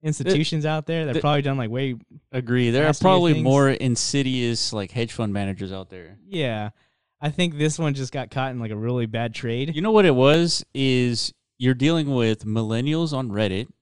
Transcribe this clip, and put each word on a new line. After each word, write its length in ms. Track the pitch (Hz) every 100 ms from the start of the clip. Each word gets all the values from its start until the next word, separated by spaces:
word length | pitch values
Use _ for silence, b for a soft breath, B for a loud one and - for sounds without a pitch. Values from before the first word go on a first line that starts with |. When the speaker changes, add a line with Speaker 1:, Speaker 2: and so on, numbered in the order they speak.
Speaker 1:
institutions 600 | 156 151 147 185 151 160 151
out 200 | 156 147
there 180 | 165 156
that 60 |
Speaker 2:
Th- 80 | 127
Speaker 1:
probably 200 | 147 147
done, 160 | 143 135
like, 120 | 113
way 240 | 120 135 117 - - _
Speaker 2:
Agree. 380 | 131 120 123 120
There 120 | 120
are 20 | 156
Speaker 1:
nastier 180 | 147
Speaker 2:
probably 280 | 185 185 175
Speaker 1:
things. 100 | 151
Speaker 2:
more 240 | 156 139 139
insidious, 1000 | 135 131 117 - 139 131 127 120 117 -
like, 180 | 110 95
hedge 220 | 127 117
fund 200 | - 113
managers 380 | 101 98 92 98
out 180 | 95 92
there. 260 | 92 82 95 _
Speaker 1:
Yeah. 440 | 190 135 110 104 - _ _ _ _
I 80 | 147
think 260 | 151 180 147
this 200 | 151 156
one 140 | 160
just 180 | 139 131
got 180 | 143 120
caught 200 | - 131
in, 80 | 127
like, 140 | 113
a 40 | 107
really 300 | 113 123 113
bad 280 | 113 117
trade. 420 | 110 120 117 143 151
Speaker 2:
You 60 |
know 100 | 196
what 140 | 220 190
it 80 |
was? 500 | 127 131 156 170 - -
Is 580 | - 135 127 123 117 - _ _ _
you're 160 | 127
dealing 400 | 127 139 165 143
with 300 | 131 113 110 107
millennials 680 | 107 110 113 135 156 165
on 160 | 143 127
Reddit 380 | 101 107 95 123 _